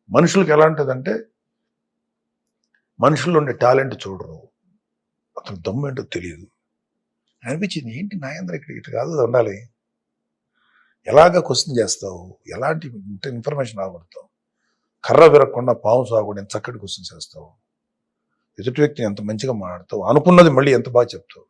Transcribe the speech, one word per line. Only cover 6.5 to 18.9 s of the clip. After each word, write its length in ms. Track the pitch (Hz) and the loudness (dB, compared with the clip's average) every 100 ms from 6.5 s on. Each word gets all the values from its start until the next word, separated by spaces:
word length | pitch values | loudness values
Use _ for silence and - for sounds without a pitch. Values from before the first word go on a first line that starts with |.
| _ _ _ _ _ _ _ _ _ | _ _ _ _ _ _ _ _ _
అనిపించింది. 460 | 120 156 202 156 120 123 | -10 -8 -6 -8 -12 -12
ఏంటి 160 | 202 190 | -12 -12
నాగేంద్ర 300 | 135 160 180 165 | -12 -12 -12 -12
ఇక్కడ 120 | - 120 | -12 -18
ఇట్లా 140 | - 113 | -10 -8
కాదు 260 | 151 156 113 | -6 -2 0
ఉండాలి, 280 | 123 110 98 - _ _ _ _ _ _ _ _ _ _ _ _ _ - | 2 0 -6 -18 _ _ _ _ _ _ _ _ _ _ _ _ _ 4
ఎలాగ 280 | 135 175 175 156 | 6 6 4 0
క్వశ్చన్ 280 | 123 156 120 | -4 -2 -2
చేస్తావు, 420 | 101 - 98 87 92 - - | -2 -6 -10 -14 -18 -20 -16
ఎలాంటి 300 | - 143 160 143 110 98 98 143 120 | -8 -6 -6 -10 -16 -16 -14 -12 -10
ఇన్ఫర్మేషన్ 420 | 147 143 120 107 | -8 -8 -8 -8
రాబడతావు, 440 | 95 87 _ - - _ _ _ _ _ _ _ - | -12 -14 _ -20 -20 _ _ _ _ _ _ _ 2
కర్ర 160 | 123 160 | 8 8
విరగకుండా 400 | 143 - 120 127 113 | 8 4 0 -4 -2
పాము 200 | 104 123 113 | 0 0 2
సాగకుండా 300 | 110 104 101 | -2 -2 -8
ఎంత 80 | 101 | -10
చక్కటి 220 | 110 - 113 | -12 -12 -14
క్వశ్చన్ 240 | 98 - 87 | -16 -16 -16
చేస్తావు, 400 | 82 - 90 82 _ _ _ _ _ _ _ _ _ _ - | -20 -20 -20 -20 _ _ _ _ _ _ _ _ _ _ -10
ఎదుటి 200 | 113 127 | -6 0
వ్యక్తిని 220 | 147 | 0